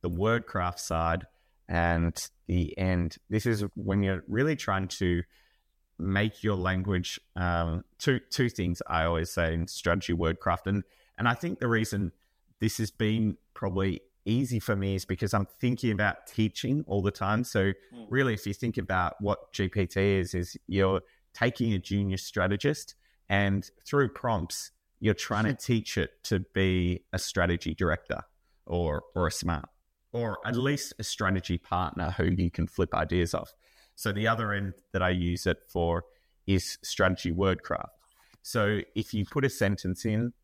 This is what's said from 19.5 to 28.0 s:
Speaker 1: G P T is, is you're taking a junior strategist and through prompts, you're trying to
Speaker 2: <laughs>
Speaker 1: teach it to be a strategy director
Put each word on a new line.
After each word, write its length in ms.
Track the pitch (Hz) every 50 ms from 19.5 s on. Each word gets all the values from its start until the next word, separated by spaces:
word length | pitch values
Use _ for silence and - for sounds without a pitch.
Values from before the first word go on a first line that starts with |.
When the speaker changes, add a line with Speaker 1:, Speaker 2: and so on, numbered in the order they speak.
Speaker 1:
G 160 | - - 101 90
P 180 | - 104 95
T 140 | 85 - 98
is, 320 | 98 101 98 95 90 87
is 240 | - 90 87 - - - _
you're 360 | - 90 98 98 95 95 92 - _ _ _ _ _ _
taking 380 | - 117 123 120 - 123 117
a 60 | 107 92
junior 400 | 90 - 101 101 101 98 95 92
strategist 760 | - - - 104 92 95 101 104 - 143 151 - - - - _ _ _ _ _ _ _
and 400 | 101 98 101 98 98 98 90 - _ _ _
through 240 | - - 143 139 117
prompts, 600 | - - - 123 113 95 80 87 - - - - _ _ _ _ _ _
you're 140 | - 107 104
trying 300 | - - - 107 104 110
to 100 | 123 135
Speaker 2:
<laughs> 120 | - -
Speaker 1:
teach 300 | - 123 113 107 - -
it 260 | - 82 - _ _ _
to 160 | - 110 92 95 -
be 500 | _ 95 95 92 92 90 87 87 87 85 _ _ -
a 40 | 92
strategy 560 | - - - 95 87 87 87 85 - 82 80
director 460 | - 95 85 78 -